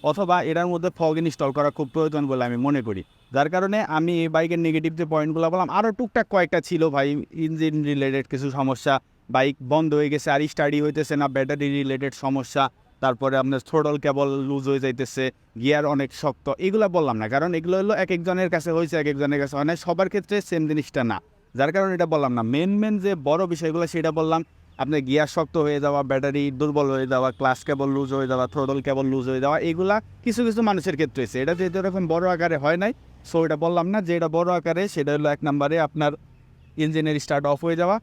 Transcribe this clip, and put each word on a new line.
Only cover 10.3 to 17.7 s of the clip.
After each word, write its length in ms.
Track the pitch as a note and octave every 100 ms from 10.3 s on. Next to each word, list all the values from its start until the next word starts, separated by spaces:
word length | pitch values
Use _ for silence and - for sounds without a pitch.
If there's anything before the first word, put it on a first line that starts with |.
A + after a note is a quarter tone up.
| C#3+
আর 60 | D3+
স্টার্টই 300 | - D3 D3 D3+
হইতেছে 280 | D3 D3+ D3
না, 40 | C#3+ C3+
ব্যাটারি 320 | C3+ C#3+ C#3+ C#3+
রিলেটেড 340 | C3+ C3+ C#3 -
সমস্যা, 400 | C#3 C3+ A#2+ D3 C3 _ _ _
তারপরে 320 | C3 A#2+ C3+ C3+
আপনার 200 | C3 C3+ -
থ্রোটল 280 | D#3+ D3 D3 D3
কেবল 220 | C#3 C#3 C#3 C3+
লুজ 140 | C#3 C3+
হয়ে 100 | C#3 C3
যাইতেছে, 380 | B2 B2+ - C3 - _ A2
গিয়ার 240 | B2+ D3 D3
অনেক 160 | C#3+ C3+ -
শক্ত, 240 | D3 - - C3+ F#3
এগুলা 200 | G#3+ G#3 F3
বললাম 200 | D3 A2
না, 40 | G#2+
কারণ 160 | C3+ E3+ E3+
এগুলো 160 | E3